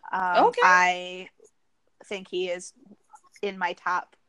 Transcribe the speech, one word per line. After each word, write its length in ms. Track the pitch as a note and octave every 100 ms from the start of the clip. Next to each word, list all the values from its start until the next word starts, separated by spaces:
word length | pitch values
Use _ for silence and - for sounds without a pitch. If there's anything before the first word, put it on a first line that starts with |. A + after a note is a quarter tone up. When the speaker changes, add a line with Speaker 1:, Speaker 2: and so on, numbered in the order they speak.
| -
Speaker 1:
Um, 340 | F#3 F#3 F3+ A4
Speaker 2:
Okay. 140 | -
Speaker 1:
I 640 | F#3 F3+ F3+ F3+ F3+ F#3 F#3 _ _ _ _ _ _ _
think 220 | - G3 F#3+
he 200 | F3+ F#3
is 240 | F3 - _ - G3+ _ - _ _
in 160 | G#3 F#3+
my 160 | F3+
top 420 | F3+ F3+ F3+ - _